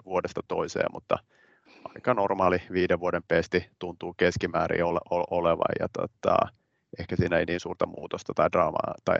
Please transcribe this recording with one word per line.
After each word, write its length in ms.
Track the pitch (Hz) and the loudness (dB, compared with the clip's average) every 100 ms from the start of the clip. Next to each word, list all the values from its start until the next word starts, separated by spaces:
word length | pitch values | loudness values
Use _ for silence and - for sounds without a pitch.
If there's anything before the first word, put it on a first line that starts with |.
vuodesta 360 | 92 90 90 - - | -4 -2 -2 -6 -6
toiseen, 440 | 87 82 - - | -4 -2 -2 -2
mutta 260 | - - - - _ _ _ _ - - | -4 -4 -4 -4 _ _ _ _ -18 -18
aika 200 | - - | -6 -2
normaali 480 | 117 98 98 92 90 - | 0 0 2 4 2 0
viiden 280 | 92 90 87 | 0 2 2
vuoden 220 | 87 85 - | 0 -2 2
pesti 420 | 82 - 87 - - | 0 2 0 -2 -8
tuntuu 360 | 90 85 87 85 | -12 -10 -10 0
keskimäärin 680 | 90 87 92 85 85 85 | 2 2 -2 0 0 0
ole-, 160 | 85 85 - | 0 0 -2
ole-, 160 | 87 82 | -2 0
olevan, 440 | 87 85 82 - - | 0 2 2 0 -2
ja 80 | 85 | -4
tota, 440 | - - - 95 90 - - _ _ _ - | -4 -6 -2 2 2 2 -4 _ _ _ -14
ehkä 180 | 92 90 | -4 0
siinä 220 | 87 85 | 2 2
ei 60 | |
niin 160 | 85 87 | 0 -4
suurta 260 | 85 87 85 | -6 -4 -4
muutosta 480 | 82 - 95 - | -4 -10 -8 -4
tai 180 | - 82 | 2 2
draamaa 420 | 87 80 78 - - | 4 2 0 -4 -4
tai 120 | - - | 0 0